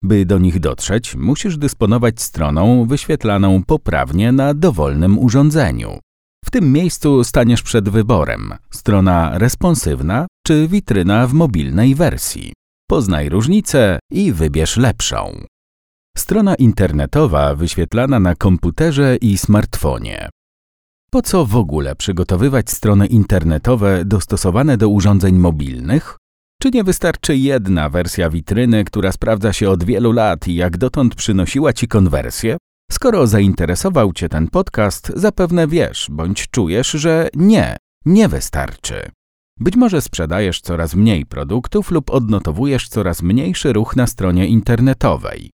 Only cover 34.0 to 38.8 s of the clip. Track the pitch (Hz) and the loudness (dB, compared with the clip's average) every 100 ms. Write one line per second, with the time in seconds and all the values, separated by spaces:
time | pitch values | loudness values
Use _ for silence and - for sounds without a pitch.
34 | 104 - 82 78 82 180 185 - 104 - | 0 -2 -6 -4 -2 -2 -4 -2 -2 -2
35 | - 110 202 - 180 175 160 165 135 - | -8 -2 -2 0 0 0 0 0 -2 -4
36 | - 73 82 101 - - 90 92 135 156 | -10 -6 -4 -6 -6 -2 0 0 -2 -2
37 | 156 160 160 - 185 220 78 - _ _ | 0 0 -2 0 4 4 2 -6 _ _
38 | - 190 208 69 - - 67 - | 2 4 4 0 -6 -6 -6 -8